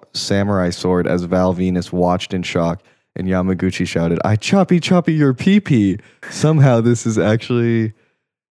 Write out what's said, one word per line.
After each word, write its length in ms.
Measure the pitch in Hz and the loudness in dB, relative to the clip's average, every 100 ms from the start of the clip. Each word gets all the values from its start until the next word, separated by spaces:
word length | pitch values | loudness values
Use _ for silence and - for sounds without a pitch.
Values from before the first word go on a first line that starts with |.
| - | -6
samurai 580 | - - 98 101 101 90 | -10 -4 -2 0 0 -2
sword 340 | 87 90 90 87 | -2 -2 0 0
as 180 | 87 87 | -2 -2
Val 280 | 90 92 | 0 0
Venus 400 | 87 92 90 85 | 0 -2 -2 -4
watched 400 | 87 87 90 - | -2 0 0 -4
in 80 | 92 | -6
shock, 400 | 87 87 85 85 _ _ _ - | -4 -2 -2 -4 _ _ _ -10
and 120 | 92 | -4
Yamaguchi 600 | 92 92 92 92 - 90 | -2 -2 -2 -2 -2 -4
shouted, 300 | 90 85 85 - | -2 -2 -2 0
"I 100 | 107 | -2
choppy 440 | - 202 185 180 | 2 2 4 2
choppy 340 | - 180 170 | 2 0 2
your 220 | 156 143 127 | 2 2 2
pee-pee." 640 | - 202 - 131 98 90 - _ - | 2 2 2 2 2 -2 -8 _ -16
Somehow 500 | - 151 156 135 117 | -2 2 4 4 4
this 240 | 113 117 117 | 2 0 0
is 140 | 110 | 0
actually 720 | 90 110 - 120 117 113 107 - _ _ _ _ _ | 2 0 0 -2 0 0 -2 -6 _ _ _ _ _